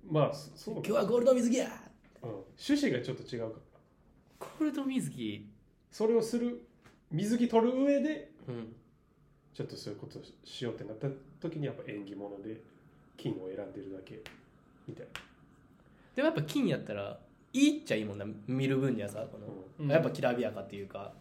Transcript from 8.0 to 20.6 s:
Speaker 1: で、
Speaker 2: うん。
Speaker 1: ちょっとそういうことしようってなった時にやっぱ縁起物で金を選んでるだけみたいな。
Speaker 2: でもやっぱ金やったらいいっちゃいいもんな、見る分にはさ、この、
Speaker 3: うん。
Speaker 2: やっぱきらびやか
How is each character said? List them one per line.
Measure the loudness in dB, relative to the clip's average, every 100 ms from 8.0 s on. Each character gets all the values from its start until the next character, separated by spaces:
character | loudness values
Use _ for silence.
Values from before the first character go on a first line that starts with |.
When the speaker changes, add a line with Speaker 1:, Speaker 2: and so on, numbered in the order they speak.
Speaker 1:
で、 | 4 -2 -6 -14 -8
Speaker 2:
う |
ん。 | -8 -8 -14 _ _ _ _ _ _ _
Speaker 1:
ち | -10
ょ |
っ | -10
と | -8
そ | -10
う | -10
い |
う |
こ | -12
と | -14 -18 -20
し | -16 -8
よ | -6
う | -6
っ |
て |
な | -10
っ | -6
た | -6 -6 -14 -10
時 | -8 -4
に | -6
や |
っ | -6
ぱ | -10
縁 | -10 -10
起 |
物 | -10 -10 -10
で | -10 -12 -14 -20 -20 -20 -20 -10
金 | -8
を | -6 -8
選 | -8 -8
ん |
で | -10
る | -10
だ | -12 -14
け | -16 -16 -18 -20 -20 -20 -20 -16
み |
た | -14
い | -14
な。 | -14 -16 -20 -20 -20 -20 -20 -20 -20 -10 2
Speaker 2:
で |
も | 2
や |
っ | 2
ぱ |
金 | 0 2 2
や | 2
っ |
た | -2
ら | -6 -6 -8 -18 -20 -8
い | 4 6 6
い |
っ |
ち | 0
ゃ | -2
い |
い | 0
も |
ん | -6
な、 | -8 -8 -4
見 | 0 2
る | 4
分 | 2 0
に |
は | -2
さ、 | -6 -8
こ | -10
の、 | -12 -12 -14 -4
Speaker 3:
う | 4
ん。 |
Speaker 2:
や | 4
っ |
ぱ | 4
き | 2
ら | 0 2
び |
や | -2
か | -4